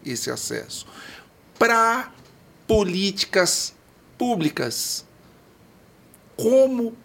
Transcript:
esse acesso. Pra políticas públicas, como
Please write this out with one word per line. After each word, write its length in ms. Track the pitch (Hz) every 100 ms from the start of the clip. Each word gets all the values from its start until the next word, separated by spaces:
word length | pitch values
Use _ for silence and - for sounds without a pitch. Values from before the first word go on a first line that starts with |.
| -
esse 260 | 117 127
acesso. 560 | 120 - 120 - - - - - - - _ _ -
Pra 560 | 233 226 226 247 254 - - - - - -
políticas 1080 | 220 185 180 196 196 - 190 175 - - - _ _ _ -
públicas, 880 | 247 196 151 - 120 - - - - - - - _ _ - - _ _ - - _ -
como 560 | 220 262 269 247 226 -